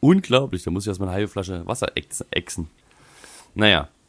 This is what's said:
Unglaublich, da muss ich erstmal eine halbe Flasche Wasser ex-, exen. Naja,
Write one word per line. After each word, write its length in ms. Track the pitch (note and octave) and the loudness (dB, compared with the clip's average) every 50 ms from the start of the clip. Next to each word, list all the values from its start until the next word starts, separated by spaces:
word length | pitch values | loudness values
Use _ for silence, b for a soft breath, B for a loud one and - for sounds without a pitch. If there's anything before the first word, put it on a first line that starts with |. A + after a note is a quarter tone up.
Unglaublich, 640 | - C#3 F#3 F#3+ F#3 - B2 B2+ C#3 B2+ - F2+ - | 8 8 6 6 4 2 2 2 2 0 -6 -6 -4
da 80 | - - | -4 -4
muss 100 | - G2 | -2 -2
ich 60 | G#2+ | -4
erstmal 200 | G2 F2+ G2 F#2 | -4 -2 -4 -4
eine 40 | F2+ | -2
halbe 120 | F#2+ G#2 G2+ | -2 -2 -2
Flasche 360 | - G2+ F#2+ F2+ F#2+ F2+ E2 | -4 -6 -6 -6 -8 -10 -6
Wasser 260 | - A2+ B2 - - - | -8 -6 -4 -4 -4 -4
ex-, 280 | - - _ - - - _ - | -6 -10 _ -10 -12 -10 _ -6
exen. 340 | - F2+ - - - E2+ D#2+ _ _ _ B B B B B B B B B B B B B B | -6 -6 -6 -8 -8 -8 -10 _ _ _ B B B B B B B B B B B B B B
Naja, 340 | - G#2+ G#2+ G2 D#2+ C#2 - _ _ _ | 2 4 4 4 4 2 -4 _ _ _